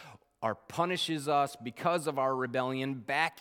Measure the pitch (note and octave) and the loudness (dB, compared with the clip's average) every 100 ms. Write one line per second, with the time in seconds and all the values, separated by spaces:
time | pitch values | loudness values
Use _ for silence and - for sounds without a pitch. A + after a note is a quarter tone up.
0 | - - _ - A2+ G#2 - - E3+ F3+ | -20 -20 _ -4 -2 -2 -4 0 0 2
1 | - D#3 C#3 C#3+ C#3 - A#2+ - F3 F3 | 0 -2 2 2 2 -2 -10 -2 2 2
2 | D3+ C3+ C3 C3 B2+ B2+ B2+ C3 C3+ C3+ | 0 0 2 2 0 0 0 0 -2 -4
3 | G#2+ C#3 D#3+ - | -2 0 0 -2